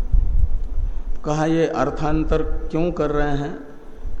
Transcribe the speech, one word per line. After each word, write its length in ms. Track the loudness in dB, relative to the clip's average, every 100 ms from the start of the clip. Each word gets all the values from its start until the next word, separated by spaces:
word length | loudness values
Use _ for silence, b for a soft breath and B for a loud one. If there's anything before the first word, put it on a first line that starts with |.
| 2 4 4 4 4 4 2 0 B B B -2 0
कहा, 200 | 0 2
ये 220 | 2 0
अर्थांतर 760 | 0 -2 -2 0 0 2 0
क्यों 500 | 0 -2 -2 -2 -2
कर 180 | -2 -2
रहे 280 | 0 0 -2
हैं? 220 | -4 -8 -14 -16 -16 -10 -6 -2